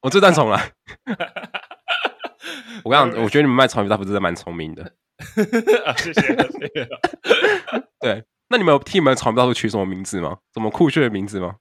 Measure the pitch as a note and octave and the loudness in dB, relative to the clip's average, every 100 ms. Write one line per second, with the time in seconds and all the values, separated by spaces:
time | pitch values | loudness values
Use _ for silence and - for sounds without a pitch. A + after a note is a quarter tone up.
0 | C3 E3+ G3 D#3+ A#2+ G2+ - _ _ - | 2 4 6 6 4 2 -2 _ _ -20
1 | - G#3+ C4+ - B3+ D4 - - - C6+ | -10 -8 -8 -10 -12 -14 -16 -20 -6 -4
2 | C6+ - - _ - C#4+ A3+ A3+ A2+ C3+ | -4 -8 -18 _ -18 -18 -16 -14 0 4
3 | C3 - A2 C#3 D3 B2 C3 - G2+ G#2+ | 4 2 0 4 4 6 4 4 0 -2
4 | G2 G2+ F#2+ E2+ - E2+ D#2+ D#2+ F2+ _ | -2 -2 -2 -4 -10 -10 -10 -12 -18 _
5 | _ _ - - C4 A#3 A3+ A4+ - B2 | _ _ -10 -2 0 0 2 2 2 -4
6 | E3+ D#3+ B3+ B3+ - - D3 - A#2+ - | -2 0 0 0 -2 -4 -8 -8 -8 -6
7 | - - - - - G4+ - - - _ | -6 -6 0 2 2 -2 -4 -10 -10 _
8 | B2 G#2 - _ _ A#3+ F3+ C#3+ - G3 | -4 -4 -6 _ _ 0 4 2 2 2
9 | D3 C3 B2 A#2 B2+ A#2+ A2+ G#2 F#2+ F#2 | 2 2 0 2 2 2 -2 -2 -4 -6
10 | F#2+ G2 E2 F#2 _ - A2 - E3 D3 | -8 -6 -6 -8 _ -8 -6 2 2 4
11 | C3 G#2 G2+ G2+ F2+ F#2+ | 0 -2 -6 -6 -8 -10